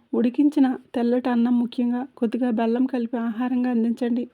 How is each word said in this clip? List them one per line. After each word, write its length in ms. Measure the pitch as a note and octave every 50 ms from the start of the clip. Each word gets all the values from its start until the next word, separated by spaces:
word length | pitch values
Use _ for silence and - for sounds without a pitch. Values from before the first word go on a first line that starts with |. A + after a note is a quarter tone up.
| _ _ -
ఉడికించిన 640 | A3+ A#3 B3 A#3+ - C#4+ D4 C#4+ D#4 C4+ B3+ B3+ - - _ -
తెల్లటి 340 | B3+ A#3+ A#3 A#3+ B3+ B3 B3+
అన్నం, 300 | B3 A#3 A#3 B3 B3 A#3+
ముఖ్యంగా 480 | A#3+ A#3 - - A#3+ A#3+ A#3+ B3 C4+ - -
కొద్దిగా 340 | - A#3+ A3 - A#3 B3+ B3
బెల్లం 360 | A3+ A3 A3+ A3+ A3+ B3 B3+
కలిపి 300 | B3 - B3 A#3 A#3 -
ఆహారంగా 540 | A#3 A#3 A#3 G#3 A3 B3+ B3 B3+ B3 B3 B3
అందించండి. 580 | B3 A3+ A3+ A#3 A3+ - B3+ A#3+ A#3+ A#3 A#3 -